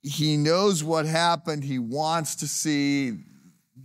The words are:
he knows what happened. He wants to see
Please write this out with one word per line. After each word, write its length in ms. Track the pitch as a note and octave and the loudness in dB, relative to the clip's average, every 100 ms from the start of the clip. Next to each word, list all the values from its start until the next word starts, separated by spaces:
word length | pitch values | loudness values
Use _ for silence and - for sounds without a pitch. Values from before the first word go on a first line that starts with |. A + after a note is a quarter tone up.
he 360 | D3 C#3+ D#3 D3+ | -8 -2 0 2
knows 440 | D3+ F3 G3+ F3 | 4 4 4 2
what 220 | D3+ D#3+ | 0 -2
happened. 600 | D#3 E3 E3+ E3+ E3+ D3+ | 0 2 2 2 -2 -6
He 140 | C#3 B2+ | -4 -4
wants 560 | A#2 C3+ D#3 E3 D3+ - | -4 -2 0 0 -2 -6
to 120 | D3 | -6
see 720 | - D#3 C#3+ C#3+ C#3+ C3 G2 - - - _ _ B2 | -4 -2 0 2 0 -2 -6 -12 -20 -20 _ _ -20